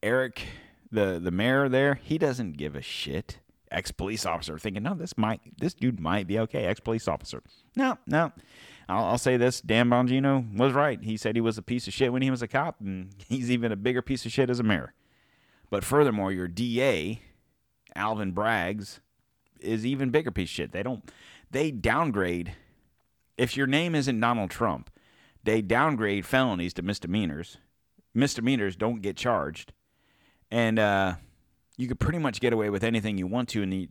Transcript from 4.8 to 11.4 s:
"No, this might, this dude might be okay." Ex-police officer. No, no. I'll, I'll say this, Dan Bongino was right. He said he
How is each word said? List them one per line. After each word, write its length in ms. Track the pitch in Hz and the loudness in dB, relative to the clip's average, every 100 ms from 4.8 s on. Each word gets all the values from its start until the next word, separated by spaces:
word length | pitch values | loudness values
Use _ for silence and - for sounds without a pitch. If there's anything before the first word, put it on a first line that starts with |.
"No, 140 | 123 185 | -4 -6
this 200 | 170 - | -6 -2
might, 260 | 107 113 - - | 0 -2 -10 -6
this 160 | 165 - | -4 -2
dude 240 | 127 104 | -2 0
might 260 | 80 101 92 | 0 0 0
be 140 | 104 | 0
okay." 260 | 110 - 95 | 0 -2 -2
Ex-police 420 | 107 - 113 - | -2 -2 -4 -2
officer. 360 | 76 - - - _ _ - | -6 -6 -14 -16 _ _ -2
No, 240 | 262 - - | -2 -2 -2
no. 240 | 151 - - - - - - - | 0 0 -4 -20 -20 -20 -16 -4
I'll, 180 | 95 92 | -2 0
I'll 120 | 120 | 2
say 180 | 135 127 | 4 4
this, 240 | 123 - | 4 2
Dan 280 | - 110 120 | 2 4 6
Bongino 680 | 123 127 131 139 135 117 101 | 4 4 2 4 2 0 2
was 160 | 135 | 4
right. 260 | 131 147 117 | 4 2 0
He 140 | 110 110 | -4 -2
said 180 | 110 | 0
he 60 | 117 | 2